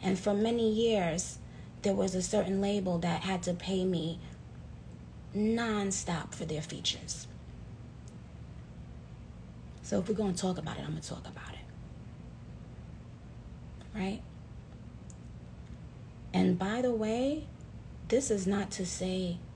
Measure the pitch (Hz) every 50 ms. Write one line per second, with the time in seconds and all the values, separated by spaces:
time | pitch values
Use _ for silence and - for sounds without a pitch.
0 | - 190 196 - - 208 202 202 220 226 240 233 226 220 214 220 233 226 220 196
1 | 175 165 156 180 - - - - - - - - - - - - - 202 190 196
2 | 190 185 175 185 180 - 214 208 185 185 196 196 202 202 208 202 190 185 175 165
3 | 175 170 165 156 - 190 190 175 180 180 175 175 - 185 190 185 185 190 180 160
4 | 147 165 160 - - - - - - - - - - - - - - - - -
5 | - - - - - - - 208 214 220 226 233 233 226 214 208 202 196 196 -
6 | - - 170 151 - - - - - 160 156 151 160 - - - - - - -
7 | - - - - - - - - - - - - - - - - - - - -
8 | - - - - - - - - - - - - - - - - - - - -
9 | - - - - - - - - - - - - - - - - - - 208 202
10 | 175 226 214 214 214 196 170 - 190 185 180 180 156 156 - 151 139 147 156 160
11 | - - - - - - - - - - - - - - - - - - - -
12 | - - - - - - - - - - - - - - - - - - - -
13 | - - - - - - - - - - - - - - - - - - - 214
14 | 185 190 214 - - - - - - - - - - - - - - - - -
15 | - - - - - - - - - - - - - - - - - - - -
16 | - - - - - - - 185 185 185 175 180 190 202 220 247 254 247 233 220
17 | 214 214 226 240 262 277 302 320 - - - - - - - - - - - -
18 | - - 220 269 269 - 220 196 180 190 202 208 196 196 - - 185 175 - -
19 | 185 185 185 185 185 175 175 175 - - -